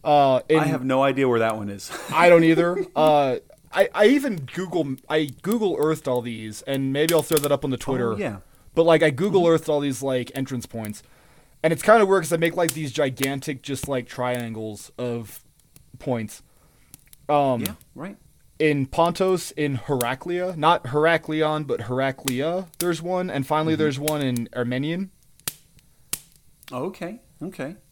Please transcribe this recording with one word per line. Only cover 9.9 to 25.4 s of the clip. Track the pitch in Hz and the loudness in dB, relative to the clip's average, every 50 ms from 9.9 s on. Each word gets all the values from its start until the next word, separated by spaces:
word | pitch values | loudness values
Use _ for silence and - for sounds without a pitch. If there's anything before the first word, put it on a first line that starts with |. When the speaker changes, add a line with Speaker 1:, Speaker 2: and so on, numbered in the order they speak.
| 131 - | -4 -4
Speaker 1:
like, | 139 135 131 127 120 - - | -4 -2 -2 -2 -4 -6 -8
entrance | 139 135 131 135 120 110 | -8 -8 -6 -6 -10 -10
points, | - - 117 110 107 107 - - _ - _ _ _ _ _ _ _ _ _ | -10 -10 -10 -8 -8 -10 -12 -16 _ -20 _ _ _ _ _ _ _ _ _
and | - 160 | 0 0
it's | 165 - | 0 2
kinda | - - 214 233 208 | 4 6 6 6 6
weird | 185 190 190 165 | 4 2 2 2
'cause | - | -2
I | 175 160 | -2 0
make, | 165 170 165 | 0 0 0
like, | 180 175 170 | 0 -2 -2
these | - 156 156 143 | -2 -4 -8 -6
gigantic, | - 156 147 135 127 113 135 135 139 135 - - 143 131 | -2 -2 -2 -2 -2 -4 -4 -4 -4 -6 -6 -8 -10 -8
just, | - - 139 123 - | -8 -8 -8 -8 -6
like, | - 139 127 117 - | -4 -4 -6 -6 -8
triangles | - - 123 123 123 123 117 113 113 110 110 110 104 101 - - _ - | -8 -6 -4 -2 -2 -4 -4 -6 -8 -8 -10 -10 -10 -12 -16 -18 _ -8
of | 123 123 117 120 113 104 - - _ _ _ _ _ _ _ - - _ - - | -6 -6 -6 -6 -8 -12 -16 -20 _ _ _ _ _ _ _ -20 -20 _ -20 -10
points. | - 139 127 117 110 104 - - - _ _ _ _ _ _ _ _ _ - _ _ _ - _ - - | -6 -4 -4 -4 -4 -8 -12 -18 -20 _ _ _ _ _ _ _ _ _ -20 _ _ _ -20 _ -2 0
Um, | 147 147 143 135 127 117 | 2 2 4 2 0 0
Speaker 2:
Yeah, | 110 - - - - _ _ | -2 -4 -6 -6 -18 _ _
right. | - 147 196 202 _ _ _ _ _ _ _ _ _ | -14 -14 -14 -14 _ _ _ _ _ _ _ _ _
Speaker 1:
in | 156 156 147 143 135 | 2 2 2 2 -2
Pontos, | 131 - - 165 175 170 - 190 185 185 170 - - | -2 2 2 2 2 2 0 0 0 0 -2 -4 -8
in | - - 151 143 139 | -6 -4 -4 -2 -2
Heraclea, | 127 - - 143 127 120 120 131 - - 180 175 175 180 185 185 | -4 -4 -2 -2 0 0 -2 -2 -6 -6 -6 -4 -4 -4 -4 -4
not | 160 147 160 175 - - | 2 4 4 4 4 0
Heraklion, | 120 131 147 151 165 170 160 160 - 156 156 156 151 156 151 151 | -2 0 2 4 4 4 2 0 -2 -2 0 0 0 0 -2 -2
but | 135 120 - | -4 -4 -4
Heraclea, | - 107 127 127 135 135 131 - - - 123 123 139 160 175 185 190 170 - _ | -4 -4 -2 0 0 -2 -2 -4 -6 -6 -4 -2 -2 -2 -4 -4 -8 -10 -6 _
there's | 175 175 170 156 | -2 -2 -2 -4
one, | 160 175 185 180 180 185 | -4 -4 -4 -4 -4 -4
and | - 139 135 | -4 -6 -2
finally | - 151 151 156 160 160 | 0 0 0 2 0 0
Speaker 2:
Mm-hmm. | 151 | 0
Speaker 1:
there's | 156 151 135 131 | 0 0 0 -2
one | 143 156 156 147 | -2 -2 -2 0
in | 139 131 123 120 117 - - | -2 -2 -2 -4 -6 -8 -6
Armenian. | 127 123 120 123 131 143 156 165 180 196 190 _ _ _ _ _ _ | -6 -4 -4 -4 -4 -4 -4 -4 -6 -6 -10 _ _ _ _ _ _